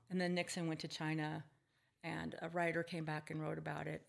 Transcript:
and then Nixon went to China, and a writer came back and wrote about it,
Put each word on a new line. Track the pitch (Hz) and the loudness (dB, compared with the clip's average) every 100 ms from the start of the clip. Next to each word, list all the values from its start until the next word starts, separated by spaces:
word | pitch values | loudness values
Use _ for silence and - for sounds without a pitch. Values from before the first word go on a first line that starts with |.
| - | -2
and | 180 | 2
then | 180 | 4
Nixon | 180 170 185 165 | 4 2 0 0
went | 160 | 0
to | 160 | -2
China, | - 156 156 151 160 - _ _ _ _ _ | -2 0 2 0 -2 -6 _ _ _ _ _
and | 165 160 165 - | -6 -4 -4 -4
a | 165 | -2
writer | 175 170 165 | 2 4 4
came | 170 170 | 0 -2
back | 156 151 156 | 0 -2 -2
and | 156 | -2
wrote | 156 156 | -2 -2
about | 151 147 156 | -2 -4 -4
it, | 156 | -6